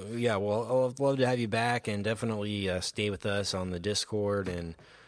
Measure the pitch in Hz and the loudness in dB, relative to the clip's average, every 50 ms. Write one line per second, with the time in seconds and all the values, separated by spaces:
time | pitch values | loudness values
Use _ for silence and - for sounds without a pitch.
0 | 92 104 117 117 120 117 107 95 101 104 104 113 120 113 127 131 127 127 123 - | -6 -6 -2 0 2 2 2 2 2 2 2 0 2 2 2 2 2 2 0 2
1 | 139 139 139 131 127 123 127 120 117 104 113 113 117 120 123 117 - 110 104 101 | 2 2 4 4 4 2 2 2 0 0 2 2 2 2 2 0 0 -2 -2 0
2 | 101 110 110 104 123 113 110 104 104 104 104 101 98 92 90 90 - - - - | 0 0 0 0 -2 -2 -2 -2 -2 -2 -2 0 0 0 0 0 -2 -4 -2 -2
3 | 104 104 98 - - 104 101 101 98 - - 92 92 92 90 87 87 104 104 - | 0 0 -2 -2 -2 -2 0 0 0 -2 -2 -2 -2 -2 -4 -2 -2 -2 -2 -2
4 | - - 107 107 101 101 101 101 95 90 90 87 85 82 80 - - - - - | -2 -2 -2 -2 0 0 0 0 -2 -2 -4 -4 -6 -8 -10 -12 -18 -20 -20 -20
5 | - | -20